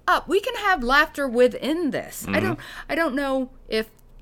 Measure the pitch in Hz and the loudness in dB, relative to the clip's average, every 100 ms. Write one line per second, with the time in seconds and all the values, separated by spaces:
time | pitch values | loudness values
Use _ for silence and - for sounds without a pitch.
0 | - 330 - 370 508 466 415 370 233 277 | 0 0 2 0 0 -2 0 0 2 2
1 | 302 - 277 233 247 - 240 320 311 160 | 2 0 0 4 4 4 -4 -2 -2 -2
2 | 78 - - - 370 330 - - - 302 | -6 -8 -2 0 0 -2 -8 -14 -6 -2
3 | 330 254 277 262 254 - - 220 220 - | 0 -2 -2 -2 -4 -8 -6 -4 -4 -10
4 | - - | -20 -16